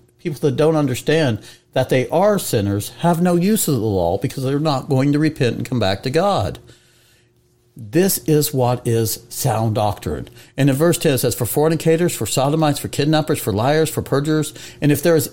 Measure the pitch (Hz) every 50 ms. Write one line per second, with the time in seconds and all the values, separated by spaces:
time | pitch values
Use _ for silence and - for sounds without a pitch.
0 | _ _ _ _ _ 175 147 - - 147 123 139 151 160 165 156 147 131 127 -
1 | - - 147 165 156 131 110 104 - - - _ _ _ _ 139 127 - 156 131
2 | 127 - - 165 190 214 208 190 - - - 113 101 101 101 101 - - - -
3 | - 170 175 160 180 180 - 170 170 202 220 208 - - 143 117 101 113 98 92
4 | 87 85 90 - - 120 - 139 131 131 143 143 156 160 139 127 - - 139 131
5 | 135 147 143 147 156 156 151 - 143 113 - - 120 - 131 117 107 95 101 -
6 | - 131 127 160 185 202 190 143 95 78 - - - - - _ _ _ _ _
7 | _ _ _ _ _ _ _ _ _ _ _ _ _ _ _ - 113 101 110 160
8 | 190 196 - - - - 151 151 147 - - 131 123 120 123 120 - 123 113 113
9 | 113 104 - - - - - - - 135 117 110 113 113 107 110 107 104 98 -
10 | - 95 90 - - - - - - - _ - 135 143 - 139 160 175 165 -
11 | - 165 135 123 - 123 107 - 123 - - 147 147 165 165 151 - 165 160 165
12 | 180 170 - - 113 - - 143 127 143 151 160 156 147 143 - - 104 - -
13 | 147 156 156 156 147 - 151 131 - 117 95 101 113 135 151 156 160 151 - -
14 | - - 131 139 143 156 156 156 147 - - - - - - - - 147 147 143
15 | - 175 165 156 123 -